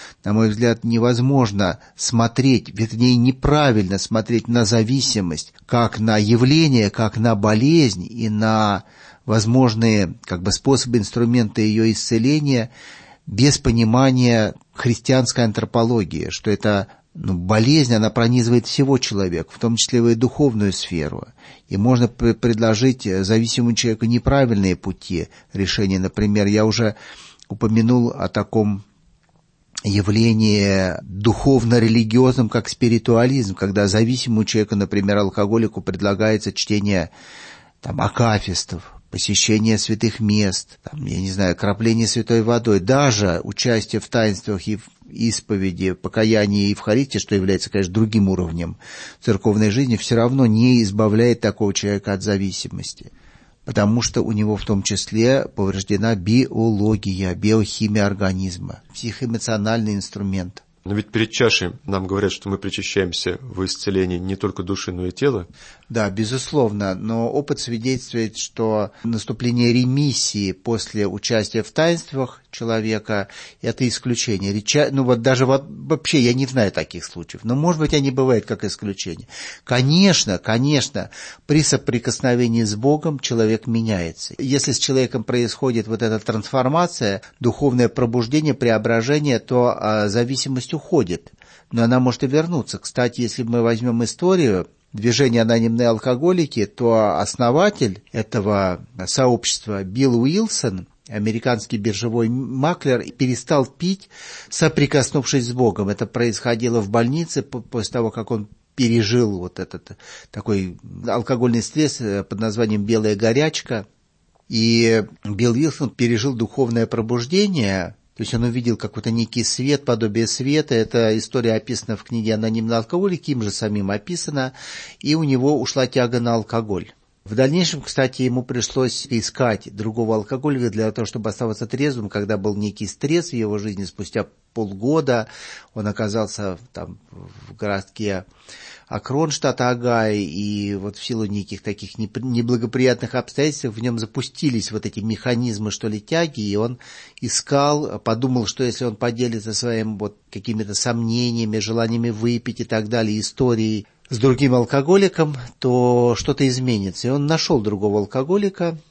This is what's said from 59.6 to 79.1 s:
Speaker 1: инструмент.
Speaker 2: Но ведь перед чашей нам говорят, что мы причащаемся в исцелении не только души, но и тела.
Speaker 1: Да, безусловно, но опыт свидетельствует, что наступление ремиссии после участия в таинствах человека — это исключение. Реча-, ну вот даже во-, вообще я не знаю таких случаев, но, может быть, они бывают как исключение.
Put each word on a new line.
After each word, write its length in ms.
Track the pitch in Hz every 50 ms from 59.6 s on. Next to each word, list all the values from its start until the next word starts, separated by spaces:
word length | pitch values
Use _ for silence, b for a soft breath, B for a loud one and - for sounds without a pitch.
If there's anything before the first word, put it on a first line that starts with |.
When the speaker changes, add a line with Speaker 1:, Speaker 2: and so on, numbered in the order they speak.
| 101 107 113 117 110 107 101
Speaker 1:
инструмент. 640 | 101 92 - - 104 101 98 95 95 90 90 - - - _ _ _ _
Speaker 2:
Но 120 | 92 101
ведь 160 | 104 107 -
перед 200 | - 110 113 110
чашей 420 | - - 127 110 - - 95 87 - - -
нам 220 | - 98 95 95
говорят, 260 | 92 95 98 101 95 92
что 160 | - - 101
мы 80 | 98
причащаемся 800 | 95 - 98 - - 98 - - 101 95 90 87 - - 95 90 - 131
в 240 | - 90 92 95
исцелении 500 | 90 - - - 104 98 95 92 90 90
не 180 | 87 90 95 98
только 280 | 92 - 98 - - 92
души, 300 | 90 98 92 - - 92
но 140 | 90 90
и 40 | 92
тела. 360 | 92 - 139 143 127 98 90 - B B B B B B B B
Speaker 1:
Да, 180 | 117 117 107 98
безусловно, 840 | 95 104 110 107 127 131 - - - 147 123 110 104 101 101 98 95
но 360 | 95 101 110 113 113 117 117
опыт 300 | - 147 143 - 143 -
свидетельствует, 760 | - - 120 113 113 131 131 127 - - - 117 113 104 - -
что 540 | - - - - 117 110 110 107 101 95 B B B
наступление 680 | 117 117 110 - - 120 - 123 120 120 123 120 120 117
ремиссии 800 | 123 127 127 131 143 147 143 120 - - - - 104 101 95 90
после 540 | - _ 120 113 110 - - - 107 104
участия 560 | 98 95 101 - - 117 110 104 - - 113 107
в 80 | -
таинствах 720 | - - 156 170 170 165 - - 139 135 131 - - - _ _
человека — 800 | - - 120 113 113 113 107 110 110 104 104 - 107 101 98 B B B B B B B
это 260 | - 117 - - 131
исключение. 680 | 120 - - - 123 120 117 - - 107 92 95 101 101
Реча-, 340 | 107 104 - - 147 147 123
ну 140 | 139 135 131
вот 160 | 123 123 113
даже 240 | 113 135 131 120 135
во-, 200 | 127 135 135 139 -
вообще 520 | - - 139 135 135 135 - - - 147
я 120 | 120 117 120
не 140 | 127 139
знаю 260 | 131 127 131 107 95 -
таких 320 | 85 80 - - 87 -
случаев, 400 | - - 87 82 - - 92 -
но, 120 | 110 123
может 240 | 139 156 175 175 156
быть, 120 | 156 139 -
они 180 | 147 139 139
бывают 360 | 127 135 131 131 123 107 -
как 180 | - 110 98 -
исключение. 640 | 101 - - - 101 98 - - 95